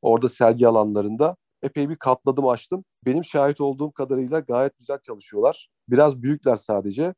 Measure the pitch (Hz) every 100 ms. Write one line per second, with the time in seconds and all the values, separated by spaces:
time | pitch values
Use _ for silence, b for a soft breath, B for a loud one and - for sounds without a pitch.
0 | 113 117 123 - 117 117 120 113 107 104
1 | 101 110 151 185 _ _ 131 151 143 156
2 | - 127 - 131 135 117 - 185 - _
3 | - 139 160 151 143 143 143 135 151 -
4 | 135 131 127 160 156 120 135 _ _ 139
5 | _ 107 - 104 120 - - _ - 123
6 | 151 131 123 147 135 113 - 104 98 101
7 | 165